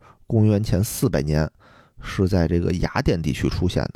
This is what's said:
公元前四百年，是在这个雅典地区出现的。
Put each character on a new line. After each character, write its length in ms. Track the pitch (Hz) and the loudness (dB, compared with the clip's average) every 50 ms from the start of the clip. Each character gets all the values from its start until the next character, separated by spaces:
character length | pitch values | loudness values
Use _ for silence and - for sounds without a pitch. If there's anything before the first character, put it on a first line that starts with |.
| - - - _ - | -6 -16 -20 _ -8
公 180 | _ 120 113 107 | _ 2 2 4
元 180 | 110 104 101 107 | 4 4 2 0
前 200 | - - 90 107 | 0 0 0 0
四 260 | - - - 139 113 | -2 -2 -2 -2 0
百 140 | - 73 69 | 0 0 0
年， 280 | 76 76 78 78 71 - _ _ - - - _ _ _ - | 2 2 0 0 0 -4 _ _ -20 -20 -20 _ _ _ -16
是 280 | - - - - 95 90 | -14 -8 -2 0 0 2
在 180 | 98 90 82 | 2 2 2
这 140 | 80 87 87 | 2 0 0
个 120 | 87 87 90 | 0 -2 -2
雅 260 | 87 - - - - 147 | -2 -4 -4 -4 -2 0
典 180 | 165 107 85 | 0 0 0
地 120 | 78 76 - | -2 -4 -2
区 160 | - - 65 | -2 -2 -2
出 200 | - - 92 87 | -2 0 -2 -2
现 140 | - 76 - | -2 -2 -4
的。 100 | - - | -4 -8